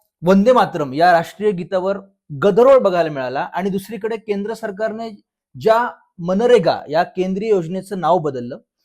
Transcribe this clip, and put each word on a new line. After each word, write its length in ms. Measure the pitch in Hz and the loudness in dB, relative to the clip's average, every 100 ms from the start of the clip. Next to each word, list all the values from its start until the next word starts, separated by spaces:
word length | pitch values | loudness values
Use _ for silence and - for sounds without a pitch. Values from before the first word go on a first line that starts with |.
| _ _ 165 | _ _ 2
वंदे 260 | 196 220 | 4 4
मातरम 420 | 247 147 165 139 | 4 2 -2 -4
या 180 | 139 175 | 0 2
राष्ट्रीय 400 | 170 156 - 208 | 2 0 -4 -4
गीतावर 460 | 175 170 190 185 196 - _ - 143 | -4 -4 -4 -4 -6 -10 _ -16 -2
गदारोळ 340 | 202 196 262 262 | 0 4 6 6
बघायला 340 | 196 180 160 | 4 0 -2
मिळाला 280 | 143 127 139 | -4 -6 -6
आणि 300 | 175 175 196 | -6 -6 -4
दुसरीकडे 480 | 196 196 214 220 226 | -6 -8 -10 -8 -8
केंद्र 360 | 220 202 208 | -6 -6 -6
सरकारने 560 | 220 220 190 220 220 226 202 _ _ _ 131 | -8 -10 -6 -8 -8 -12 -16 _ _ _ -2
ज्या 300 | 175 226 240 - _ - | 2 2 2 -6 _ -10
मनरेगा 640 | 170 190 240 240 160 110 - | -4 0 4 4 4 -2 -2
या 140 | 151 | -2
केंद्रीय 460 | 180 185 185 190 220 | -2 -4 -4 -4 0
योजनेचं 500 | 196 160 185 185 196 | 0 -2 -8 -8 -4
नाव 180 | 156 180 | 0 0
बदललं, 400 | 151 127 120 175 _ _ | 0 -6 -10 -14 _ _